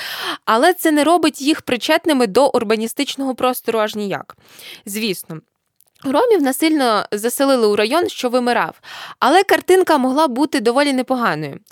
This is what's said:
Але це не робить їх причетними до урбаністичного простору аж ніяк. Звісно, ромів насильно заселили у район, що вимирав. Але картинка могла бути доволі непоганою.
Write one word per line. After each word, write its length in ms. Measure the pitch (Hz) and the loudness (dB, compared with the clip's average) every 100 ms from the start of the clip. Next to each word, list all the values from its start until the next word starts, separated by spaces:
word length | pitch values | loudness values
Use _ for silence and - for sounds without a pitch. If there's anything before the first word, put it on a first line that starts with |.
| - - 359 302 - | -14 -10 -10 -8 -2
Але 280 | 220 339 | 2 2
це 180 | 359 330 | 2 0
не 120 | 302 | 2
робить 380 | 294 349 311 - | 4 4 2 -2
їх 200 | 277 311 | -2 -2
причетними 680 | - 240 - 320 330 269 233 | -2 -6 0 0 2 0 2
до 200 | 190 277 | 4 2
урбаністичного 840 | 247 208 220 226 - 277 - 269 240 | 2 0 -2 -2 -4 -6 -4 -6 -2
простору 440 | 247 247 - 226 | -2 -2 -4 -2
аж 160 | 214 214 | -2 -4
ніяк. 420 | 202 143 - - _ - - - 214 | -6 -6 -10 -20 _ -20 -20 -18 -10
Звісно, 560 | 208 220 170 - 160 _ _ _ _ _ _ | -6 -4 -4 -8 -16 _ _ _ _ _ _
ромів 380 | 269 285 494 392 | -2 0 4 2
насильно 640 | 269 262 320 302 247 208 - | 2 0 0 2 2 0 -2
заселили 560 | 208 226 - 277 247 214 | -4 -4 0 2 4 2
у 80 | 208 | 2
район, 340 | 214 320 349 | 2 0 -2
що 200 | - 247 | -4 -2
вимирав. 520 | 254 247 226 160 - - - - - | 0 0 0 -2 -6 -20 -18 -16 -2
Але 240 | 233 359 | 4 4
картинка 540 | 392 320 - 370 359 302 | 4 0 4 2 4 2
могла 300 | 254 269 311 | 2 0 0
бути 320 | 233 302 285 | 0 -2 0
доволі 340 | 220 254 285 | 0 2 0
непоганою. 640 | 254 247 254 220 151 147 135 _ | 0 -2 -2 -2 -2 -6 -12 _